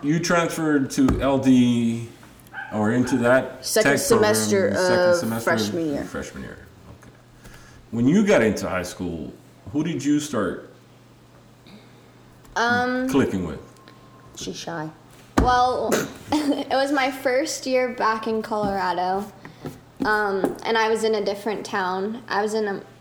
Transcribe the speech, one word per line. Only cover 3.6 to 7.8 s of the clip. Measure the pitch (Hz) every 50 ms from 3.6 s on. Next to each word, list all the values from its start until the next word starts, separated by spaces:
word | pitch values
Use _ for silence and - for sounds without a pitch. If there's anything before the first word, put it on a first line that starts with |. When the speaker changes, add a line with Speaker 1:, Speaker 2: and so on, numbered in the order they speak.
| -
Speaker 2:
Second | - - 220 220 277 - 240
Speaker 1:
tech | - -
program | 226 220 214 214 214
Speaker 2:
semester | 214 214 214 208 196 185 - 190
Speaker 1:
second | 185 185 185 180 180
Speaker 2:
of | 180 180 175
Speaker 1:
semester | 170 175 - - - - 185
Speaker 2:
freshman | 165 165 - - 185 165 165 151 143
year. | - -
Speaker 1:
freshman | - - - - - - - 65
year. | - - - - - - - - - - -
Okay. | - - - - - - - - - - - - - - - -